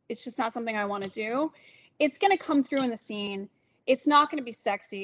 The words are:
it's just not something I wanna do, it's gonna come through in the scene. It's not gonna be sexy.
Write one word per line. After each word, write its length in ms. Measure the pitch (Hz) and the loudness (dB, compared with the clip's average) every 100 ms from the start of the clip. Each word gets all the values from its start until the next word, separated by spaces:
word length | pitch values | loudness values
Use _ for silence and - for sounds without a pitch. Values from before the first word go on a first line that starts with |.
| - | -14
it's 140 | 226 | -12
just 140 | 254 - | -10 -4
not 160 | 226 | -4
something 240 | 240 226 214 | -4 -4 -2
I 80 | 202 | -2
wanna 240 | 202 196 | -2 -4
do, 420 | - 214 254 311 - - _ _ - | -4 -2 -2 -2 -6 -20 _ _ 2
it's 180 | 294 - | 2 4
gonna 200 | 403 381 | 2 2
come 260 | - 294 | 2 2
through 200 | 254 277 | 2 0
in 60 | 254 | 0
the 80 | 220 | -4
scene. 520 | - 208 202 196 196 _ _ _ - | -8 -8 -6 -6 -10 _ _ _ 0
It's 200 | 262 294 | 2 4
not 220 | 294 294 | 4 4
gonna 120 | 311 | 0
be 80 | 240 | -8
sexy. 500 | 220 214 202 - 196 | -6 -4 -4 -6 -10